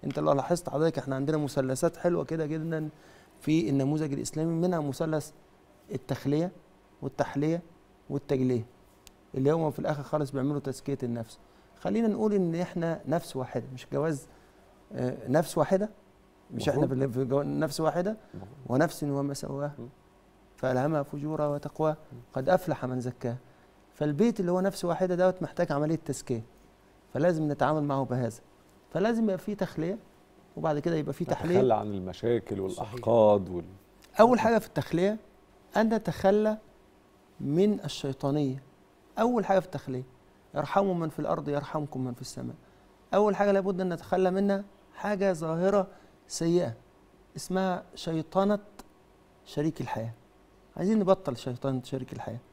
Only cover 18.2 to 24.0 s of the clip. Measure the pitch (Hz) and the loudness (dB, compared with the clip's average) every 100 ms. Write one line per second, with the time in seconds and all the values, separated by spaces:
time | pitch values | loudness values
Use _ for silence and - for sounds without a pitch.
18.2 | - - 98 - 127 123 160 - 147 139 | -12 -16 -16 -18 -2 2 2 0 -4 -2
19.2 | 139 139 - 139 143 143 120 - _ _ | -4 -6 -8 -6 -6 -8 -16 -18 _ _
20.2 | _ _ _ - 131 127 143 156 139 147 | _ _ _ -4 0 2 2 0 -2 -6
21.2 | 147 156 151 147 143 - 156 151 - 123 | -6 -2 0 -2 -6 0 0 0 -8 -18
22.2 | - - 131 185 175 143 127 127 123 - | -10 -4 2 2 2 -4 -2 -4 -6 -6
23.2 | 123 123 - - - _ _ - | -6 -6 -10 -20 -20 _ _ -4